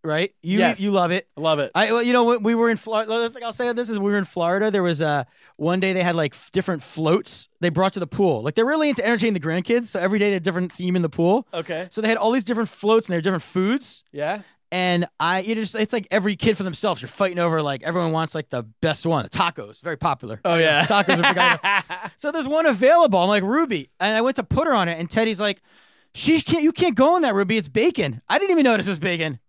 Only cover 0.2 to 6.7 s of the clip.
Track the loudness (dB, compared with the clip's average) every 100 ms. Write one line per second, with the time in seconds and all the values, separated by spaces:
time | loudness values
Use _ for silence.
0.2 | -4 _ 0 2 2 2 0 0 0 -2
1.2 | -4 -4 0 0 0 0 0 2 2 2
2.2 | 4 2 0 2 2 0 -2 -4 -2 -2
3.2 | -4 -6 -12 -4 -4 -2 -4 -2 0 0
4.2 | -2 -4 -2 0 0 0 0 0 0 -2
5.2 | -4 _ _ -4 -2 0 0 0 0 0
6.2 | -2 -6 -6 -4 -2